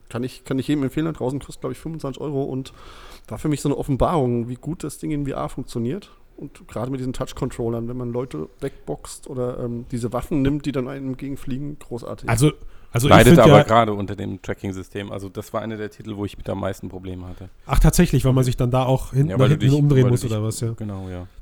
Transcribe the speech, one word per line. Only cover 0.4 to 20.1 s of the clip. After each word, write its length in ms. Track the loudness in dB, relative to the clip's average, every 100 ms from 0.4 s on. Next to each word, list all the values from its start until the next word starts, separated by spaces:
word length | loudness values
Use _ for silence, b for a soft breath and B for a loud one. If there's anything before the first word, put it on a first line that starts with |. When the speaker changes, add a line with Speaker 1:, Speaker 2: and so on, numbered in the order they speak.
| -6
Speaker 1:
kann 120 | -4
ich 100 | -2
jedem 140 | -2
empfehlen, 220 | -2 -2 -4
da 40 |
draußen 280 | -2 -4 -4
kostet, 200 | -8 -12
glaub 140 | -10
ich, 40 | -10
fünfundzwanzig 440 | -10 -8 -8 -8
Euro 220 | -6 -4
und 280 | -4 -6 -8 -14 B B B B -14
war 100 | -6
für 120 | -4
mich 100 | -2
so 80 | -2
eine 100 | -2
Offenbarung, 680 | -2 0 2 2 0 0 -4
wie 80 | -8
gut 300 | -10 -8 -10
das 120 | -8
Ding 140 | -6
in 140 | -4 -4
V 80 |
R 160 | -6 -6
funktioniert. 640 | -8 -8 -4 -4 -4 -10 -20 -20 -18
Und 300 | -18 -18 -12
gerade 200 | -8 -6
mit 120 | -6
diesen 100 | -6
Touch-Controllern, 760 | -6 -6 -4 -6 -4 -4 -4 -6
wenn 80 | -6
man 160 | -6
Leute 340 | -4 -6 -8 -10 -8
wegboxt 680 | -10 -10 -12 -12 -12 -16 -12
oder, 300 | -6 -6 -4
ähm, 240 | -6 -8 -8
diese 220 | -6 -4
Waffen 280 | -4 -2 0
nimmt, 240 | 2 0 -2
die 60 |
dann 160 | -4 -4
einem 220 | -6 -8
entgegenfliegen, 680 | -8 -8 -8 -6 -6 -8 -10
großartig. 500 | -12 -12 -10 -8 -2
Speaker 2:
Also, 220 | 2 2 0 -10 b b
also 140 | 0 8
ich 20 |
Speaker 3:
Leidet 240 | 10 12 12
Speaker 2:
find 40 |
Speaker 3:
aber 180 | 12 10
Speaker 2:
ja 60 |
Speaker 3:
gerade 280 | 8 4 4
unter 220 | 0 -4 -6
dem 260 | -6 -8
Tracking-System. 720 | -8 -8 -6 -8 -10 -12 -10
Also 160 | -10 -12
das 240 | -12 -8
war 100 | -8
einer 140 | -6 -8
der 160 | -10
Titel, 240 | -12 -12 -6
wo 80 |
ich 140 | -6 -8
mit 120 | -8
am 120 | -6
meisten 260 | -4 -6 -10
Probleme 400 | -12 -12 -12 -12
hatte. 220 | -14 -16 -16 -2
Speaker 2:
Ach, 140 | 4
tatsächlich, 440 | 4 4 4 2
weil 80 | 2
man 120 | 2 2
sich 100 | 0
dann 160 | 0
da 120 | 0 2
auch 260 | 0 0
hinten, 200 | 0 0
Speaker 3:
Ja, 80 | 4
weil 100 | 4
du 40 | 4
Speaker 2:
hinten 100 | 4
Speaker 3:
dich, 80 | 4
Speaker 2:
umdrehen 260 | 4 6
Speaker 3:
weil 60 |
du 40 | 4